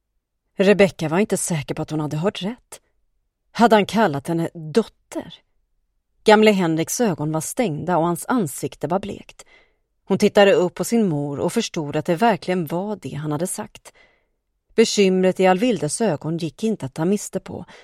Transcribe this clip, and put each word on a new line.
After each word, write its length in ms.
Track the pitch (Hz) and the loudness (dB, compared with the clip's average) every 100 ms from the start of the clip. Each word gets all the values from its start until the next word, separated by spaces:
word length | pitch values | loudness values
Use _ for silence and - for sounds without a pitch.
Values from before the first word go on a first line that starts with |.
| _ _ _ _ _ - | _ _ _ _ _ 0
Rebecka 540 | 196 202 196 - 156 | 2 4 2 0 -2
var 100 | 170 | -2
inte 180 | 220 185 | 0 -2
säker 380 | - 160 151 156 | -2 -4 -4 -8
på 60 | |
att 100 | 156 | -6
hon 80 | 156 | -6
hade 180 | 151 151 | -4 -4
hört 240 | 196 - | -4 -4
rätt. 400 | 185 247 _ - _ _ _ _ _ _ _ | -8 -10 _ -20 _ _ _ _ _ _ _
Hade 240 | - 233 214 | 2 4 4
han 100 | 185 | 2
kallat 420 | 208 202 139 - | 0 0 0 -4
henne 220 | 165 165 | -4 -4
dotter? 800 | 170 156 180 - _ _ 320 165 - _ _ _ _ _ _ _ _ | -8 -4 -4 -4 _ _ -14 -14 -18 _ _ _ _ _ _ _ _
Gamle 280 | - 214 214 | 4 6 6
Henriks 500 | 190 170 160 160 - | 4 2 0 -2 -2
ögon 300 | 226 147 151 | -2 -2 -4
var 100 | 156 | -4
stängda 560 | - - 220 147 156 170 | -4 -4 -4 -4 -2 0
och 80 | 170 | 0
hans 200 | 170 - | -2 -2
ansikte 640 | 247 165 - 143 - 143 | -2 -2 -6 -10 -8 -4
var 120 | 185 | -4
blekt. 460 | 202 - - - - _ _ _ _ _ - | -4 -12 -18 -20 -20 _ _ _ _ _ -4
Hon 120 | 190 | 0
tittade 360 | 202 - 196 | 4 6 6
upp 200 | 160 175 | 6 2
på 100 | - | -2
sin 260 | 175 233 196 | -2 0 0
mor 300 | 147 143 139 | 0 -4 -4
och 140 | 170 | -2
förstod 420 | 160 - 170 143 151 | -2 -4 -6 -6 -4
att 100 | 180 | -2
det 100 | 170 | 2
verkligen 500 | 233 185 - 185 151 | 2 0 -2 -4 -2
var 300 | 170 202 202 | -4 -6 -8
det 180 | 135 | -10
han 180 | 147 151 | -8 -6
hade 160 | 147 185 | -4 -4
sagt. 460 | - 214 - - - _ _ _ _ _ _ _ - | -8 -12 -18 -20 -20 _ _ _ _ _ _ _ 2
Bekymret 640 | 226 - 190 185 185 180 | 2 4 4 4 2 4
i 80 | 185 | 4
Alvildes 540 | 185 254 196 151 - | 4 2 0 -4 -2
ögon 360 | 220 147 151 165 | -2 -2 -4 -4
gick 260 | 160 - | -6 -4
inte 220 | 220 196 131 | -4 -4 -6
att 80 | |
ta 120 | - 170 | -4 -2
miste 340 | 208 - 190 | -2 -4 -10
på, 260 | - - - - | -10 -14 -16 -20